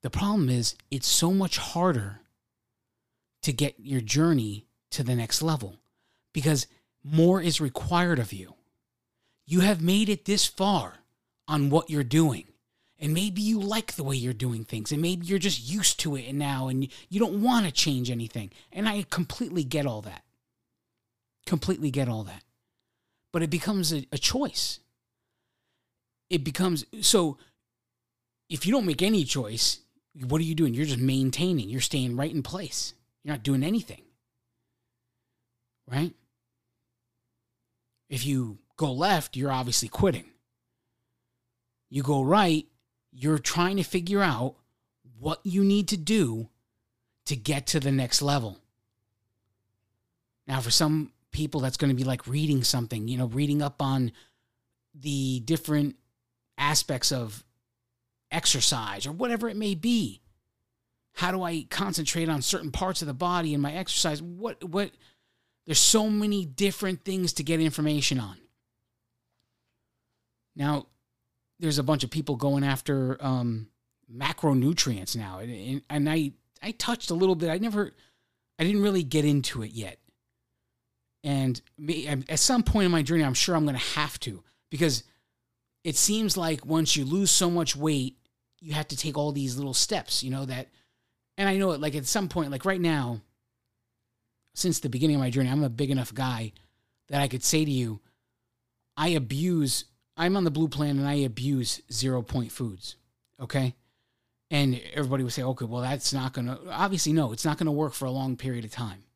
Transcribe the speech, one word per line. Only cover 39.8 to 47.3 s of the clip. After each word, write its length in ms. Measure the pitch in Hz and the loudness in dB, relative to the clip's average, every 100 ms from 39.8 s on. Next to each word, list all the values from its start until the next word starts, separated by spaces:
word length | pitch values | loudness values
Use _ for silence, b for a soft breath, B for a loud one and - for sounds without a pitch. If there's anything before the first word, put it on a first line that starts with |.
| 117 | -2
quitting. 420 | - 202 123 - _ _ _ _ _ _ _ _ _ _ _ _ _ _ _ _ | 2 2 2 -6 _ _ _ _ _ _ _ _ _ _ _ _ _ _ _ _
You 140 | 135 | -4
go 180 | 135 143 | 0 2
right, 460 | 135 196 190 156 - _ _ _ _ | 4 4 6 2 -2 _ _ _ _
you're 280 | 135 139 151 | -6 0 0
trying 380 | - 160 175 196 | 0 0 0 0
to 60 | |
figure 380 | 170 185 175 202 | 0 -2 0 2
out 340 | 190 135 127 - _ _ _ _ - 113 | 2 2 -2 -6 _ _ _ _ -20 -8
what 200 | 139 160 | -6 -4
you 200 | 196 185 | -2 4
need 240 | 196 202 190 | 4 4 2
to 100 | 202 | -2
do 520 | 151 220 147 110 113 _ _ _ _ _ _ _ | 2 2 2 0 -8 _ _ _ _ _ _ _
to 100 | - | -6